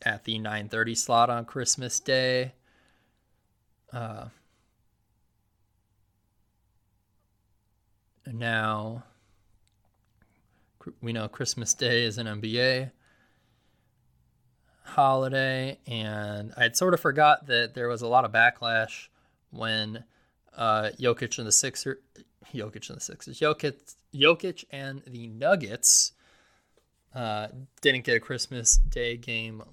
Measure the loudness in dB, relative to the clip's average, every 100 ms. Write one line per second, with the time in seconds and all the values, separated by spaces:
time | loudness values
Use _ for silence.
0 | -4 -4 -6 -6 -4 -6 -4 -2 0 -2
1 | 2 4 4 2 -4 -4 -2 -2 -2 -6
2 | 0 2 2 0 -2 -8 _ _ _ _
3 | _ _ _ _ _ _ _ _ _ -10
4 | -10 -10 -14 -20 _ _ _ _ _ _
5 | _ _ _ _ _ _ _ _ _ _
6 | _ _ _ _ _ _ _ _ _ _
7 | _ _ _ _ _ _ _ _ _ _
8 | _ _ -14 -6 -2 0 0 0 -4 -10
9 | -16 _ _ _ _ _ _ _ _ _
10 | _ _ _ _ _ _ _ _ -18 -12
11 | -8 -6 -6 -6 -6 -4 -4 -2 2 2
12 | 0 -2 -6 -6 -4 0 2 0 -4 -12
13 | _ _ _ _ _ _ _ _ _ _
14 | _ _ _ _ _ _ _ _ -4 4
15 | 4 4 0 0 0 -2 -6 -8 -10 -6
16 | -6 -6 -6 -8 -10 2 2 4 2 2
17 | 2 4 6 6 2 0 0 -2 -4 -4
18 | 2 4 4 6 4 4 -2 0 -2 -6
19 | -18 _ _ _ _ -8 -4 -4 -4 -10
20 | -16 _ _ _ _ -2 2 2 0 0
21 | 0 0 -4 -6 0 2 2 -4 -8 -8
22 | _ -20 -20 _ -14 -10 -10 -10 -16 -12
23 | -12 -12 -16 -2 0 0 -2 -6 -14 -20
24 | _ 2 4 4 -2 -10 -14 -12 -12 -12
25 | -16 -16 -14 -4 2 2 0 0 4 6
26 | 4 -4 _ _ _ _ _ _ _ _
27 | _ -10 -6 -4 -6 -12 -18 _ 2 2
28 | 0 -2 -2 -8 -6 -2 4 6 6 2
29 | -4 -6 -6 -6 -6 -10 -16